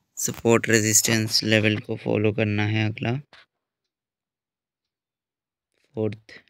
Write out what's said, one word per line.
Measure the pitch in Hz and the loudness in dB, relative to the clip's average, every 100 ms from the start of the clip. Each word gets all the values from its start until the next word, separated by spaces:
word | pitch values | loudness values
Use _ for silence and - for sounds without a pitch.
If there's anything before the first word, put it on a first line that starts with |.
| _ - | _ -8
support | - - 117 117 110 | -8 -2 2 2 4
resistance | 113 107 110 - 113 110 - 107 | 2 4 2 2 0 0 -2 2
level | 110 107 107 | 2 2 0
को | - 113 | -4 -8
फॉलो | 117 110 107 | -2 0 0
करना | 104 107 104 104 | 0 -2 0 -2
है | 107 107 | 0 -2
अगला | 110 117 131 - - _ _ _ _ _ _ _ _ _ _ _ _ _ _ _ _ _ _ _ _ _ _ _ _ _ 113 | -4 -6 -6 -10 -20 _ _ _ _ _ _ _ _ _ _ _ _ _ _ _ _ _ _ _ _ _ _ _ _ _ -6
फोर्थ | 107 104 - - | -4 -6 -14 -20